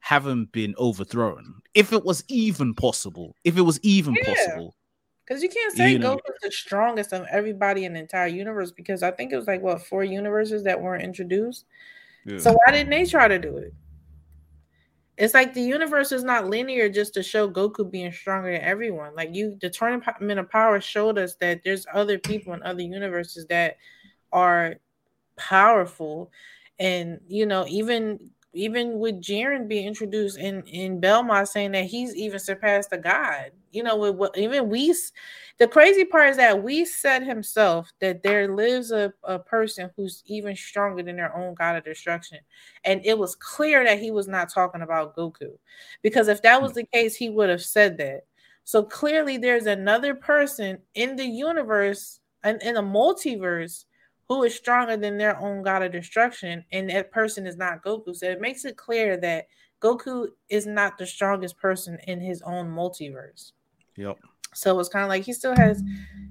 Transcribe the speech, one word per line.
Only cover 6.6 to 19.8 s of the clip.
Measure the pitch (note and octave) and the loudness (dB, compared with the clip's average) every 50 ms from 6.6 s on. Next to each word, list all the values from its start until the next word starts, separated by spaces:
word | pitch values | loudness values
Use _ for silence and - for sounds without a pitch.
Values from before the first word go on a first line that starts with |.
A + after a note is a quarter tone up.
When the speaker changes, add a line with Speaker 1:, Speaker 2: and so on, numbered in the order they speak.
| - - G3 G3+ A3 A#3+ A#3 A3 G3+ - F#3 | -8 -4 0 0 0 0 0 -2 -6 -6 -6
Speaker 2:
of | F#3 F3+ - | -8 -6 -4
everybody | - G3+ G#3 A3 G#3 G3 G#3 G3 G3 G3 F#3+ | -2 -2 -2 -2 -4 -2 -2 0 0 -2 -4
in | F3+ E3+ | -6 -8
the | E3 | -10
entire | D#3 - - F#3 F3+ F3 | -10 -6 -4 -2 -2 -2
universe, | E3+ F3+ G3+ G#3+ A3 G#3 F#3+ F3 F3 | -4 -6 -8 -8 -6 -6 -8 -8 -10
because | - E3+ - G3 F3+ F3+ | -12 -8 -8 -4 -2 -2
I | F3+ | -2
think | F3+ - A#3+ C4 | -2 -4 -6 -6
it | C4+ | -6
was, | B3+ A3+ | -4 -2
like, | G#3 G3 F#3 | -2 -4 -2
what, | F#3+ F#3 F3 E3+ F3 | -2 -2 -2 -4 -6
four | - F#3+ F#3+ G3 | -6 -4 -2 -2
universes | G3 F#3+ G3 G3+ G#3 G#3 G#3+ A3 G#3+ G#3+ G#3+ G3 | -2 -4 -4 -4 -2 -2 -2 -2 -2 -4 -2 0
that | G3 F3+ - | 0 -2 0
weren't | F3 F#3 F#3 F3 F3+ | -2 -4 -6 -6 -6
introduced? | F#3 F3+ - F#3 F3 F#3 G3+ A3 A#3+ B3 - - _ _ - - - - - - _ _ _ _ | -8 -8 -10 -6 -2 -2 -2 -2 -2 -6 -12 -18 _ _ -20 -20 -20 -20 -20 -20 _ _ _ _
Speaker 1:
Yeah. | - - F#2 | -10 -8 2
Speaker 2:
So | - A#3 A3+ | 4 6 8
why | - A#3 B3+ C#4+ | 10 10 8 8
didn't | D4 D4 C#4 | 6 4 2
they | C#4+ D#4+ F4+ | 2 2 2
try | F4 - D4+ B3 G#3+ | 2 6 6 6 6
to | G3 F3+ | 6 2
do | E3+ D3+ C3+ C#3 | -2 -6 -8 -10
it? | - - - - - - - - _ - - - - _ - - _ _ - _ _ _ _ _ _ _ _ _ _ _ _ - | -12 -14 -16 -20 -20 -20 -20 -20 _ -20 -20 -20 -20 _ -20 -20 _ _ -20 _ _ _ _ _ _ _ _ _ _ _ _ 0
It's | G3+ A3+ A3+ | 2 6 6
like | C4 C4 B3+ B3+ | 6 6 6 2
the | B3+ | -2
universe | B3 B3 C4+ D4+ D#4+ D4+ D4+ C#4+ C#4 C#4 C#4 | -2 0 0 0 -2 0 2 0 2 2 0
is | B3+ B3 | -2 0
not | B3+ B3 A#3 G3 | 0 0 0 0
linear | F#3+ G#3 A3+ B3+ C4+ C4 B3 A3 G3+ | 0 -2 -2 -2 -2 0 0 0 2
just | G3 G3+ G#3 G#3 - | 2 0 -2 -2 -4
to | G3 F#3 | -6 -6
show | - - G#3+ G#3 G3+ | -2 0 0 0 0
Goku | F3 F#3 G3 G#3+ G#3+ - G#3 F3+ | 0 0 -2 0 0 -2 -4 -4
being | G3 F#3 F3+ F3 | -4 -6 -8 -8
stronger | E3+ - - G3 F#3+ F#3+ F#3 F3+ F3 | -10 -8 -6 -4 -4 -2 -2 -4 -4
than | E3 D3 | -2 -2
everyone. | E3 G3 G#3 A#3 A3+ F#3 D#3 D3 D3 D3+ | -2 -2 -2 -2 -4 -6 -6 -10 -10 -8
Like, | D#3+ E3 D#3+ E3+ | -8 -8 -6 -4
you, | F#3+ G#3+ G#3+ G3+ G3+ | -4 -4 -4 -6 -6
the | - F3+ | -8 -8
Tournament | F3 - | -4 -2